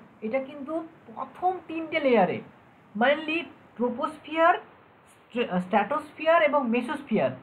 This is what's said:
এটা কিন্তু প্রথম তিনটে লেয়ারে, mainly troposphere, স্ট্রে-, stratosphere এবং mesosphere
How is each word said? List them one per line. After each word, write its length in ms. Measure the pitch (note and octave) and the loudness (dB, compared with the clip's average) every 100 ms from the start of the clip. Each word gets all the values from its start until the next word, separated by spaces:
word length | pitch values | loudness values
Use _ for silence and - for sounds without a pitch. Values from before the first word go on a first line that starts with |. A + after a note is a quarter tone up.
| - - | -12 -12
এটা 180 | A3 C4 | -4 -4
কিন্তু 480 | C4 D4 C#4 D#4+ E4 - - | -6 -10 -8 -8 -8 -16 -18
প্রথম 440 | A3 C4 - F4+ F4+ - | -12 -12 -2 -2 -2 -6
তিনটে 340 | E4 D#4 E4 | -8 -4 -2
লেয়ারে, 400 | C#4 A#3 F3 A2+ - - - _ _ G3+ | 2 4 4 0 -10 -20 -20 _ _ 0
mainly 440 | B3 D4 D#4 D#4+ - - - - | 2 2 -2 -6 -6 -16 -20 -6
troposphere, 760 | A#3+ A#3 D4+ - - D#4+ E4+ G#4+ - - _ _ _ | -6 -4 -6 -8 -8 2 4 4 -2 -20 _ _ _
স্ট্রে-, 520 | _ _ A#3+ A#3 F3+ | _ _ -6 -2 -2
stratosphere 840 | F3+ G#3+ G#3 D4 D4 - D#4 E4 | 2 0 2 -2 -4 -4 4 4
এবং 260 | D4+ C#4+ A#3+ | 6 2 2
mesosphere 640 | A#3+ A3+ D4+ - G#3 C3 - | 0 -2 -6 -2 0 0 -2